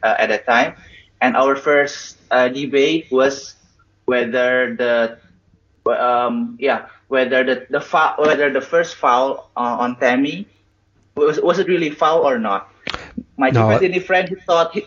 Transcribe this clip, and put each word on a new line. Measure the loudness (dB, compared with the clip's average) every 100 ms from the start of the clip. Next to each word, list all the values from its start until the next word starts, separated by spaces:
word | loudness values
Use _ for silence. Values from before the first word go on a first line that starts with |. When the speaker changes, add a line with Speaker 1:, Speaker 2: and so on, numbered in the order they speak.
Speaker 1:
uh, | -2 0
at | 0
that | -2 2
time, | 2 2 -4 -20 -20 _ -2
and | 0 2
our | 2 0
first, | 2 2 2 -4 -16 -20 -2
uh, | 0 0
debate | -2 -2 0 2 0 -2
was | 0 0 -2 -12 -20 _ _ _ _ -4
whether | -2 0 0 0 0 -2 -2
the, | 0 0 0 -4 _ _ _ _ _ _ -4
um, | 0 0 0 0 -2 -6 -4
yeah, | -2 -2 -6 -20 -4
whether | -2 0 0
the, | 0 -2 -4
the | -6
fou-, | -2 0 0 2
whether | 0 2 0
the | -2
first | -2 -2 -2
foul, | -2 2 2 0 -4 -10 -6
uh, | -4 -2
on | -4 -2
Tammy | 0 0 -2 -4 -14 _ _ _ _ _ _
was, | 0 0 2
was | 0 0
it | 0
really | 0 -2
foul | 0 2 4 2
or | 0
not? | -2 -4 -6 _ -12 -12 -12 -14 -14 -2
My | 0
Speaker 2:
No, | 4 4
I | 4
Speaker 1:
Juventini | 2 -2
friend, | 0 0 0
he | -6
thought | 0 2 2
it, | -2